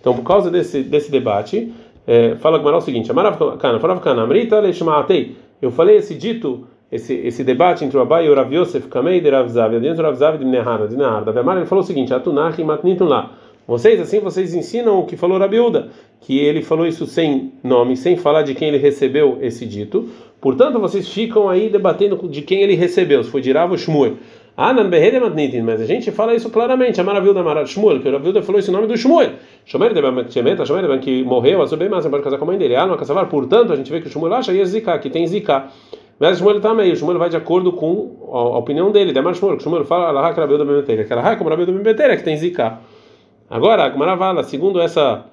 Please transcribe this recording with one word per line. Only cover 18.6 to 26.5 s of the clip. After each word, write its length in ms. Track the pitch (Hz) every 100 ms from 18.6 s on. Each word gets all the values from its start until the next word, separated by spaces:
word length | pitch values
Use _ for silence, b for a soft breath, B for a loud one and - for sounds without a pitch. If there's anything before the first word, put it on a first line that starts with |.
| 156
ele 80 | 147
recebeu 640 | 143 139 135 135 147 123
esse 240 | 127 110
dito. 440 | 117 101 104 196 233 B B _
Portanto, 400 | 135 131 294 240
vocês 280 | 185 196 180
ficam 400 | - 226 226 202
aí 220 | 185 220
debatendo 580 | 196 185 156 202 190 180
de 140 | 143
quem 180 | 147 190
ele 140 | 196
recebeu, 480 | 175 175 180 170 139
se 80 | 117
foi 100 | 143
de 120 | 127
Rav 180 | 135 175
ou 80 | 180
Shmuel. 380 | - 151 123 - B B B -
Anan 340 | 175 262 202
Behede 280 | 175 175 254
Matnitin, 420 | 240 156 143 120
mas 180 | 117 110
a 60 | 113
gente 240 | 190 -
fala 240 | - 226
isso 160 | 233 233